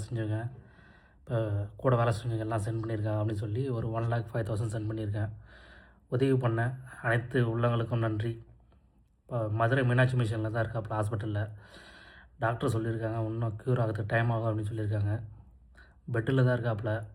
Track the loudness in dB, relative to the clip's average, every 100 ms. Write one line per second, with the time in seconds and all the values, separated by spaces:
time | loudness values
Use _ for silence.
0 | -4 -4 -2 -2 -4 -10 -18 -20 -20 -20
1 | -20 -20 -4 -2 0 -2 -4 -2 2 4
2 | 4 2 -2 -2 -2 -2 -2 -2 -2 -2
3 | 0 0 0 0 -2 -2 -2 -2 -2 -2
4 | 0 0 -2 -2 -2 -2 -2 -2 -4 -4
5 | -2 -2 -4 -6 -16 -20 -20 -20 -20 -20
6 | _ 2 4 4 4 2 0 -2 -12 -6
7 | 0 2 2 2 2 2 2 2 0 0
8 | 2 0 -2 -4 -12 -20 -20 _ _ _
9 | _ _ -6 -4 0 2 4 4 4 6
10 | 4 4 0 0 -2 0 -2 -4 -4 -2
11 | -2 -2 -2 -2 -4 -8 -18 -20 -20 -20
12 | -20 -20 -20 -4 -2 0 0 0 -2 -2
13 | -4 -2 -2 -2 -4 -2 0 2 2 -2
14 | 0 2 2 2 0 0 -2 -2 -2 0
15 | 0 -2 -4 -16 -20 -20 -20 -20 -20 -16
16 | -4 -2 2 4 4 4 0 -2 -2 -2
17 | -4